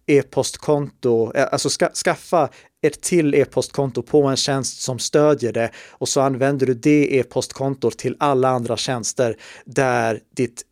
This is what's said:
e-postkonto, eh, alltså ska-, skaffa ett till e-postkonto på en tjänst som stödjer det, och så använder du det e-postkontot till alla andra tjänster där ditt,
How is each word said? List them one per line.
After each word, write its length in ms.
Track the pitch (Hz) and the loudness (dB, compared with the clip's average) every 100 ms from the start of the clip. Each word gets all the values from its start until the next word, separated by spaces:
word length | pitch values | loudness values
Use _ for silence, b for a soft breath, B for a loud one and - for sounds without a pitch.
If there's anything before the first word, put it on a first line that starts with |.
| - | 2
e-postkonto, 1300 | 143 - - - - - 147 139 _ 127 113 113 - | 2 2 -4 -4 -6 -2 -2 -2 _ 0 0 0 0
eh, 120 | 135 | 0
alltså 180 | 139 143 | -2 -2
ska-, 240 | - 175 | 0 -2
skaffa 560 | - 185 160 - 175 135 b b _ | 0 -2 -4 -2 0 0 b b _
ett 200 | 151 - | -2 -2
till 340 | - 175 147 143 | 0 2 4 2
e-postkonto 680 | 127 135 - - 139 120 | 2 -2 -4 -4 -2 -4
på 200 | 120 151 | 2 2
en 140 | 139 131 | 2 0
tjänst 440 | - 135 120 - | 0 -2 -4 -8
som 180 | - 120 | -8 -6
stödjer 540 | - 156 151 147 117 | 0 4 4 2 0
det, 180 | 110 113 B B | -2 -4 B B
och 180 | B 127 | B -2
så 120 | 143 | 2
använder 440 | 135 127 135 143 131 | 0 2 0 2 0
du 80 | |
det 440 | 123 151 147 139 135 | 2 2 4 4 0
e-postkontot 800 | 117 131 - - 139 135 117 - | 0 -4 -6 -6 -6 -2 -4 -2
till 180 | 131 123 | -6 -2
alla 300 | 147 131 131 | 0 2 2
andra 280 | 127 117 110 | 0 -2 -4
tjänster 580 | - 127 107 - 120 107 B B - | -4 -4 -6 -2 -2 -2 B B -4
där 540 | 127 131 120 113 107 _ - | 0 2 2 0 -4 _ -4
ditt, 280 | 123 - - | -4 -4 -20